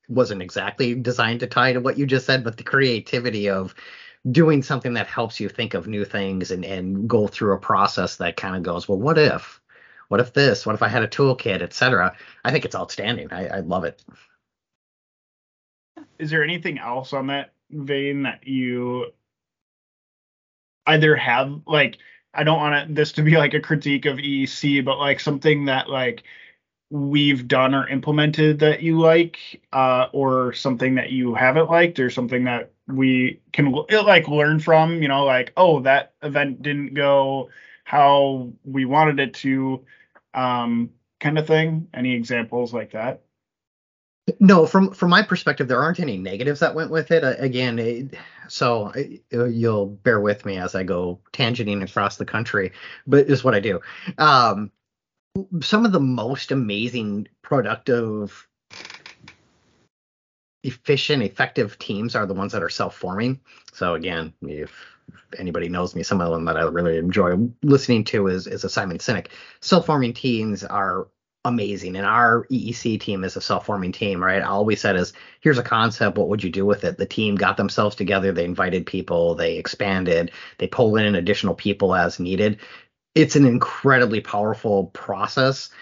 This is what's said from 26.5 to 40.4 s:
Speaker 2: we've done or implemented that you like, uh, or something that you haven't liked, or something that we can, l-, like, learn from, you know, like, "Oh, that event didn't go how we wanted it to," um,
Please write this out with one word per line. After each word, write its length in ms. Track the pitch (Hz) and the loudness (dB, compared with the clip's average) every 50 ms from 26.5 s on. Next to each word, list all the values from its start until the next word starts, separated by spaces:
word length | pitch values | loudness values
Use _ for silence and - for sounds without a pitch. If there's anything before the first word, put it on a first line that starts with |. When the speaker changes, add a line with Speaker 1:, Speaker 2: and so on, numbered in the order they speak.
| _ _ _ _ _ _ _ - | _ _ _ _ _ _ _ -10
Speaker 2:
we've 560 | 147 147 139 139 143 147 147 143 139 127 123 | -6 -4 -2 0 2 2 4 4 2 0 0
done 280 | 120 135 127 131 131 139 | 0 2 4 4 4 2
or 120 | 139 131 - | 0 -2 -2
implemented 720 | 135 135 - 151 151 151 151 151 151 - 156 156 151 147 | -4 -4 -2 0 2 2 2 2 2 4 4 4 4 4
that 220 | 151 151 151 - 156 | 4 4 4 2 0
you 160 | 165 165 160 | 0 2 4
like, 640 | 165 160 165 170 170 165 - - - - - - _ - - | 6 6 6 6 4 2 -2 -14 -20 -20 -20 -20 _ -6 0
uh, 360 | 135 131 131 127 127 127 127 - | 2 2 4 4 2 0 0 0
or 420 | 139 135 135 131 127 127 123 120 | -2 0 2 2 2 0 -2 -4
something 400 | - - 139 127 117 123 131 131 | -4 -4 -4 -2 0 0 0 0
that 160 | 127 120 - | 0 -2 -2
you 240 | 131 131 127 123 117 | -2 -2 -2 -2 0
haven't 360 | 113 127 127 - - 165 156 | 2 2 2 4 4 2 4
liked, 300 | 165 170 170 170 170 - | 4 4 4 2 2 0
or 80 | 131 123 | -2 -2
something 360 | - 135 123 117 127 123 123 | -2 -4 -4 -4 -2 -2 -2
that 280 | 127 123 117 - - _ _ _ | -2 -2 -4 -6 -10 _ _ _
we 520 | - 135 131 135 131 131 127 127 131 - - _ _ - | -8 -2 0 2 2 4 2 2 0 -2 -6 _ _ 0
can, 220 | - 147 139 127 | 0 2 2 2
l-, 320 | 147 151 - 208 214 202 | -2 0 2 2 4 6
like, 200 | 208 190 170 160 143 | 6 6 6 6 2
learn 300 | 147 147 147 151 156 156 | 0 2 2 2 2 0
from, 440 | 156 175 165 156 160 165 170 165 151 | 4 4 6 6 6 4 2 0 0
you 60 | 139 | 0
know, 180 | 139 139 139 | 2 2 2
like, 260 | 139 127 127 127 - - - | 2 2 2 0 -2 2 4
"Oh, 220 | 185 180 160 139 | 4 6 4 4
that 340 | 127 135 135 139 - - _ - - | 4 4 4 4 2 -2 _ -10 -8
event 400 | 151 139 147 143 139 127 123 127 | -4 -2 0 0 -2 -2 -6 -6
didn't 320 | 147 147 143 143 127 139 | -4 -4 -4 -4 -6 -2
go 560 | 147 143 143 143 139 135 135 135 135 127 - - - - - - - - | 0 2 4 4 4 4 2 0 -4 -6 -10 -14 -20 -20 -20 -20 -20 -10
how 680 | - - 147 143 139 143 143 139 139 135 131 123 123 117 - - | -2 2 6 6 8 8 6 4 4 2 -4 -6 -10 -14 -16 -12
we 220 | 139 131 139 131 | -6 -2 -2 0
wanted 340 | 127 139 151 156 151 143 139 | 2 4 4 4 4 4 2
it 140 | 135 120 - | -2 -2 -4
to," 500 | - - 139 135 135 135 131 131 131 - _ - _ _ _ _ - _ _ - | -6 -2 -2 0 0 0 -2 -4 -6 -8 _ -20 _ _ _ _ -20 _ _ -6
um, 580 | 131 | -2